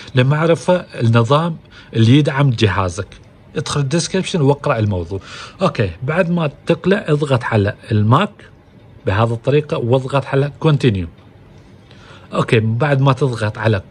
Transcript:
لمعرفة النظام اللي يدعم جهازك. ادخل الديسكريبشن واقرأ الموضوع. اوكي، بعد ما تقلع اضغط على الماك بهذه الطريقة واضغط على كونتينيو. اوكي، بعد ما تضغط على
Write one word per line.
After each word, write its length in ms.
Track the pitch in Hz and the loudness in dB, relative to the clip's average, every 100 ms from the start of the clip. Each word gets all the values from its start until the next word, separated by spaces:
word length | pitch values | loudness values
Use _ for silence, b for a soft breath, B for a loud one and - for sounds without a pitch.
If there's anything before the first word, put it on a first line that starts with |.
| B 127 | B 0
لمعرفة 600 | 127 151 165 165 - 180 | 2 2 2 0 2 0
النظام 800 | - - 117 117 113 143 170 160 - B B | -2 -2 2 2 4 2 0 -6 -12 B B
اللي 240 | - 113 135 | 0 4 4
يدعم 320 | 147 135 143 | 4 2 0
جهازك. 580 | 110 107 92 92 87 95 - - - - - | 2 0 0 -4 -6 -10 -14 -20 -20 -14 -10
ادخل 240 | 147 151 | -6 -4
الديسكريبشن 640 | 139 165 165 190 185 185 | -2 -2 -2 -4 -2 0
واقرأ 380 | 135 135 123 123 | 0 0 -2 -2
الموضوع. 400 | 107 90 85 95 B B B B | 0 -2 -4 -10 B B B B
اوكي، 280 | 185 - 98 82 | -2 0 -4 -4
بعد 260 | 131 160 170 | -4 -2 0
ما 220 | 175 156 - - | 0 -2 -4 -2
تقلع 400 | 165 180 196 - | -2 0 0 0
اضغط 360 | 147 147 127 | -2 0 -2
على 300 | - 110 101 - - | 0 0 0 -4 -2
الماك 400 | 110 107 135 208 - - - - - - - - | 0 2 2 0 -6 -20 -20 -20 -20 -20 -10 -4
بهذه 280 | 98 117 | 0 0
الطريقة 440 | 117 - 147 147 160 | -2 0 0 0 -4
واضغط 480 | 120 131 131 135 131 | 0 0 2 -4 -2
على 260 | 135 143 - | -2 -2 0
كونتينيو. 480 | 160 147 135 98 85 - - - - - - - - B B B B | 0 2 2 0 -4 -12 -20 -20 -20 -20 -20 -20 -20 B B B B
اوكي، 260 | - 156 117 | -4 0 0
بعد 420 | 110 117 151 139 | 0 0 0 2
ما 120 | 135 | 2
تضغط 440 | 127 139 113 107 107 | 0 -2 -2 -6 -4
على 240 | 110 104 - | -2 -2 -2